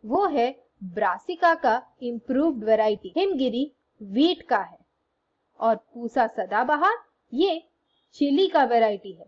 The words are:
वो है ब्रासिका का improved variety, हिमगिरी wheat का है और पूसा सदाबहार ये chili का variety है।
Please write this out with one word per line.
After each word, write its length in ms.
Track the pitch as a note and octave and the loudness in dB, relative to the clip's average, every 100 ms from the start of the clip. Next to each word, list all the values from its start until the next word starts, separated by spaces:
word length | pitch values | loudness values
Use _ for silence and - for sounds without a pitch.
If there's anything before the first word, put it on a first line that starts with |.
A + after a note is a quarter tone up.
वो 220 | G#3+ D4 G4+ | -2 0 0
है 220 | C#4+ A#3+ C#4 _ _ F#3+ | 0 -2 -4 _ _ -12
ब्रासिका 680 | F3 G3+ F#3 - F4 F4 E4 | -2 -2 -2 -8 0 2 2
का 260 | C4 A3+ - _ | 0 0 -4 _
improved 600 | A#3+ A#3+ - C4 D#4+ C4 | -10 -10 -4 0 0 -2
variety, 500 | G#3+ A3 G#3+ G#3 - D4+ | 0 2 2 0 -4 -2
हिमगिरी 540 | G4 E4 B3+ A#3 C#4+ _ _ _ | -2 0 -2 -2 -6 _ _ _
wheat 400 | G3+ G3+ D#4+ F4+ | -8 0 2 0
का 160 | - A3+ | -2 -2
है 200 | F3+ - _ _ _ _ _ _ _ _ | -2 -16 _ _ _ _ _ _ _ _
और 160 | A3+ A3 | -2 -2
पूसा 520 | _ A#3+ A#3 - A3+ | _ -12 -6 -2 -2
सदाबहार 680 | - F#3 G3+ B3+ D4 F4+ A#4 - _ _ | -2 -4 -2 0 2 2 0 -8 _ _
ये 280 | A#3 F#4+ E4 _ _ _ _ _ - | -2 0 0 _ _ _ _ _ -2
chili 320 | C#4+ C#4 F#4+ | 0 2 2
का 160 | E4 | 2
variety 480 | B3+ A#3 A3+ G3+ G3+ | 2 4 2 0 -10
है। 120 | F3 | -18